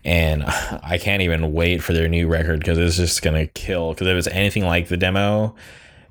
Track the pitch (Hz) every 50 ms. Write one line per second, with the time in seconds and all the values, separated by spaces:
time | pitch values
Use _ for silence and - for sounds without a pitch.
0 | - - 85 85 82 80 78 73 73 60 - - - - - - - 76 82 87
1 | - 98 98 101 92 85 82 80 82 78 76 82 85 87 87 82 - - 87 82
2 | 82 82 85 85 85 80 82 80 82 82 80 78 76 - 85 82 85 85 82 87
3 | 90 82 - - - 82 78 78 78 - - - - - 95 87 82 80 78 -
4 | 92 90 92 90 82 - 85 92 101 101 - 107 98 87 85 87 87 - 90 85
5 | 92 92 92 98 101 101 104 107 107 107 107 - - - - - - - - -
6 | - _